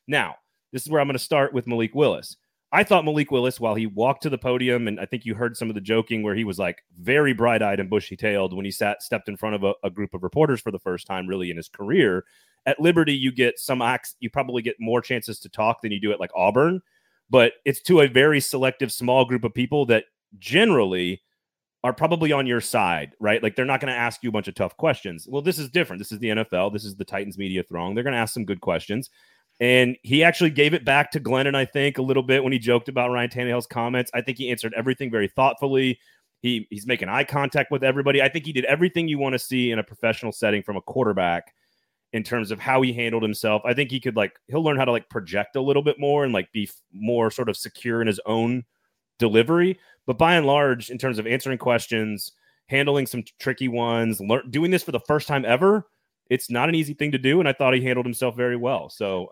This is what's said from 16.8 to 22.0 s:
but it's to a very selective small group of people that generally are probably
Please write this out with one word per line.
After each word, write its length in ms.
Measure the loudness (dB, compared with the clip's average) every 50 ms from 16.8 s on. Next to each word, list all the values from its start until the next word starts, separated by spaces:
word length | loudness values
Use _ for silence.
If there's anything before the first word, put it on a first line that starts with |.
| -6 _ _ _ _ _ _ _ _ 2
but 240 | 6 6 6 6 4 _ -2
it's 160 | -2 -2 -2 2
to 160 | 4 6 6 6
a 40 |
very 320 | 6 6 6 6 6 4 2
selective 520 | 0 -2 -2 0 0 0 0 -2 -6 -6 -4
small 320 | -4 0 2 4 4 4
group 200 | 4 0 -2 -2
of 100 | -4 -2
people 320 | -2 -4 0 0 0 2
that 180 | 4 2 2 2 _ _ _ _ _ -20 -18
generally 840 | -10 0 2 4 4 6 6 4 4 2 2 0 0 -2 -4 -6 _ _ _ _ _ _ _ _ _ _ _ _ -4
are 80 | -4 -2
probably 380 | 0